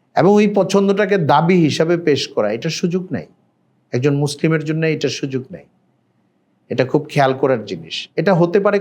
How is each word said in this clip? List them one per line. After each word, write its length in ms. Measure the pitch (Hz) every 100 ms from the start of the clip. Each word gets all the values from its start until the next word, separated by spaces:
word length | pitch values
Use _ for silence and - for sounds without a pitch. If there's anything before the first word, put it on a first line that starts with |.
| _ -
এবং 180 | 160
ওই 180 | 208 214
পছন্দটাকে 640 | 208 190 202 196 196 202 196
দাবি 360 | 147 147 165
হিসাবে 440 | 185 156 - 160 175
পেশ 300 | 165 139 -
করা, 240 | - 107
এটার 180 | 113 160
সুযোগ 360 | 156 180 185 185
নাই। 160 | 185 - _ _ _ _ _ _
একজন 240 | 127 143 139
মুসলিমের 480 | 147 147 156 160
জন্য 220 | 151 160 160
এটার 240 | 151 143
সুযোগ 340 | - 143 131 123
নাই। 140 | - - _ _ _ _ _ _ _ _ _ -
এটা 160 | 127
খুব 220 | 127 151 143
খেয়াল 260 | 147 135
করার 300 | 131 139 127
জিনিস। 440 | 104 85 80 - - -
এটা 180 | 180
হতে 260 | 175 170 202
পারে 180 | 196 202